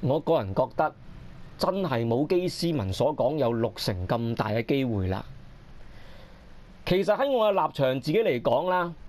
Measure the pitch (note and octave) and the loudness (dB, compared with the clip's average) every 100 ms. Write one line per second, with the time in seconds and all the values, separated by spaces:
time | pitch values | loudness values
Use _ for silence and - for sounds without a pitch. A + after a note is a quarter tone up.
0 | D3 D3 D3+ D#3+ G2+ G2+ C3 - D#3 - | 2 0 2 2 2 0 -2 0 -2 -2
1 | - - - - - - E3+ F#3 F3+ B2 | -18 -16 -16 -16 -16 -4 -2 0 0 0
2 | A#2 A#2 D3+ F3+ F3+ - E3+ D3+ G2 F#2+ | 2 2 4 2 2 -2 -2 0 -2 0
3 | B2 D3+ C3 D#3 B2+ A#2 A2+ G#2 - F#2+ | 0 2 0 2 0 2 0 -2 -4 -2
4 | F2+ A#2+ A#2 A#2 A2 G#2+ A2 C#3 C3 G#2+ | -2 -2 -2 -2 -2 -2 0 0 2 0
5 | F#2 F#2+ - - - - - - - - | 0 -2 -6 -14 -16 -20 -18 -18 -16 -16
6 | - - - - - - - - - F3+ | -16 -18 -18 -20 -20 -20 -20 -14 0 2
7 | F#3+ G#3 C#4 B3+ G#3+ F#3+ D#3 - C3+ C3+ | 4 2 4 4 4 4 2 2 2 2
8 | C3+ E3 A3+ B2+ A2+ A#2+ F3+ F#3 F3 E3+ | 2 2 4 2 2 2 2 0 0 -6